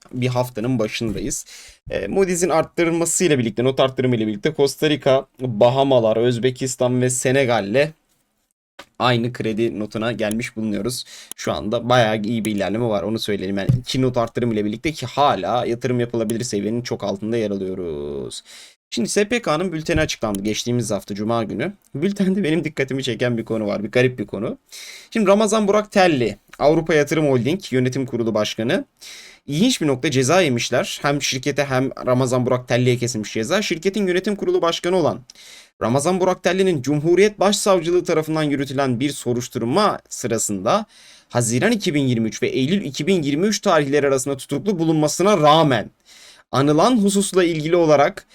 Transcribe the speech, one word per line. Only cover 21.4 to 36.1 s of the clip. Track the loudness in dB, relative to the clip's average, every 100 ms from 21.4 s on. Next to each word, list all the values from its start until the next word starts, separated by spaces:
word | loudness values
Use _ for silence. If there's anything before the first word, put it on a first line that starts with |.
günü. | -2 -4 -6 -8 _
Bültende | -4 -4 0 0 0
benim | 0 0
dikkatimi | -2 -4 -4 -2
çeken | -4 -2 -2 -2
bir |
konu | -2 -4 -2
var, | -4
bir | -2
garip | 2 2 0
bir | -8
konu. | -6 -8 -8 _ -20 -20 -20 -8
Şimdi | 0 4
Ramazan | 4 4 2 2
Burak | 2 2
Telli, | 4 4 4 0 -4 _ 0
Avrupa | 2 4 2
Yatırım | 2 2 2 2
Holding | 2 2 -2 -2
Yönetim | 0 0 -2 -4
Kurulu | -2 0
Başkanı. | 0 -2 -2 -2 -2 -4 _ -20 -20 -20 -18 -6
İlginç | 0 2 2
bir | 0
nokta, | 0 0
ceza | 0 2 4
yemişler. | 2 0 0 -2 -2 -4
Hem | -2 -2
şirkete | -2 -4 -2 -2
hem | 0 0 -2 -4 0
Ramazan | 0 2 0 0
Burak | -2 0
Telli'ye | 0 2 2
kesilmiş | -2 -4 -6
ceza. | -4 -2 -2
Şirketin | -2 -2 -2 0 0
yönetim | 0 -2 -2
kurulu | 0 0
başkanı | 0 0 0 2
olan | 2 -2 -8 -20 -20 -20 -20 -4
Ramazan | 0 0 2